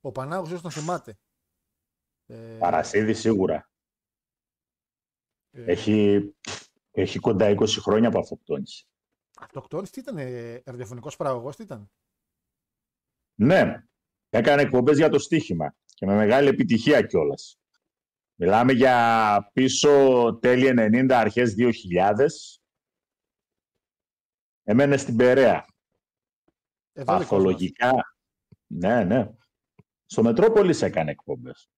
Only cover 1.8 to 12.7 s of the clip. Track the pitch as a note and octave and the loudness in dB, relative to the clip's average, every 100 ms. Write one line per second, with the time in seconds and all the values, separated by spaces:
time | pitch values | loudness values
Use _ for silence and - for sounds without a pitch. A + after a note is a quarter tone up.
1.8 | _ _ _ _ _ A2+ A2+ A2 F2 D#2+ | _ _ _ _ _ -20 -20 -6 -4 -2
2.8 | D#2 G2+ G#2+ A2 A2 G#2+ F#2 D#2 _ _ | -2 -2 0 -2 0 0 0 -4 _ _
3.8 | _ _ _ _ _ _ _ _ _ _ | _ _ _ _ _ _ _ _ _ _
4.8 | _ _ _ _ _ _ _ C3 A#2 - | _ _ _ _ _ _ _ -16 -6 -4
5.8 | - G#2+ G#2 G2+ G2+ _ - - - _ | 0 2 2 2 -2 _ -18 -18 -20 _
6.8 | _ - F#2+ - - G2+ G#2 G2+ A2 - | _ -6 -4 -4 -2 0 0 2 0 -2
7.8 | - G#2+ A#2 G2 - - _ D2 - - | -2 0 2 0 -6 -12 _ -10 -10 -18
8.8 | _ _ _ _ _ _ - - - D#3 | _ _ _ _ _ _ -20 -20 -14 -14
9.8 | F#3+ - C4 G3+ C3 B2 A#2 A#2 - B2 | -14 -16 -14 -12 -12 -12 -14 -18 -18 -18
10.8 | A2+ A#2+ B2+ - D3+ B2+ B2 C3+ A3 B2 | -16 -16 -18 -8 -6 -6 -8 -14 -18 -18
11.8 | G2+ _ _ _ _ _ _ _ _ | -20 _ _ _ _ _ _ _ _